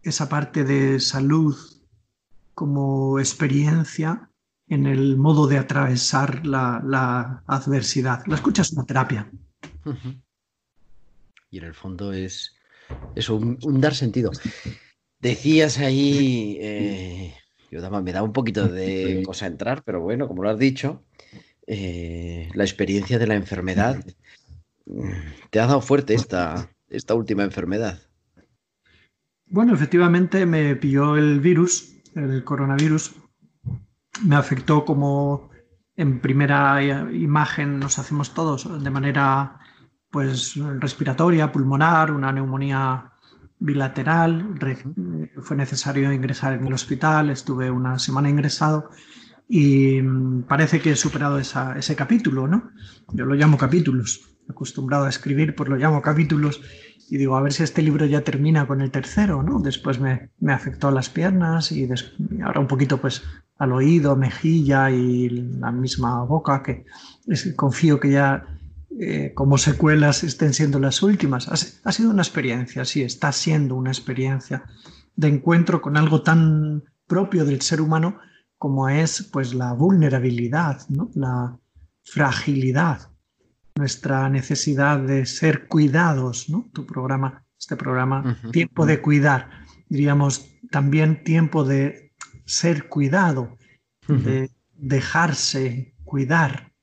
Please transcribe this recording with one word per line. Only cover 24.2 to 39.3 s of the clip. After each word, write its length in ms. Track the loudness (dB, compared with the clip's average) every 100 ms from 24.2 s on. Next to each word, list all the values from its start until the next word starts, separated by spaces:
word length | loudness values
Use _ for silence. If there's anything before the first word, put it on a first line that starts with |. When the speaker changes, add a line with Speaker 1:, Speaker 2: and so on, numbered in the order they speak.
| _ _ _ -20 _ _ -14 -10 -8 -8 -12 -18 -2
Speaker 2:
Te 100 | 2
ha 60 | 4
dado 140 | 2
fuerte 320 | 4 0 2
esta, 560 | 0 0 -4 -2 -6 -10 _ _
esta 260 | -12 -2
última 280 | -2 0 -2
enfermedad. 540 | -2 -4 -4 -4 -4 -6 _ _ _ _ _ _ _ _ _ _ _ _ _ _ _
Speaker 1:
Bueno, 280 | 2 4
efectivamente 720 | 4 4 4 6 4 2 2 2
me 300 | 2 2 0
pilló 400 | 2 2 2 4
el 240 | 2 4
virus, 560 | 4 4 4 0 -6 -20 _
el 300 | -6 -4 -4
coronavirus. 680 | -4 -2 0 2 2 2 -2 -16 _ _ _ _ -10 -10 -14 _ _ -2
Me 120 | 2 4
afectó 480 | 2 -2 2 2
como 640 | 2 0 0 0 0 -4 -8 -20 _ _ _ -2
en 240 | -2 0
primera 600 | 0 2 2 2 4 2
i-, 400 | 0 -2 -4 -2
imagen 560 | 0 2 0 -2 -4 -2
nos 200 | -4 -4
hacemos 340 | -4 -4 -4
todos, 500 | -2 -2 -2 -6 -6
de 80 | -4
manera, 680 | -2 0 2 2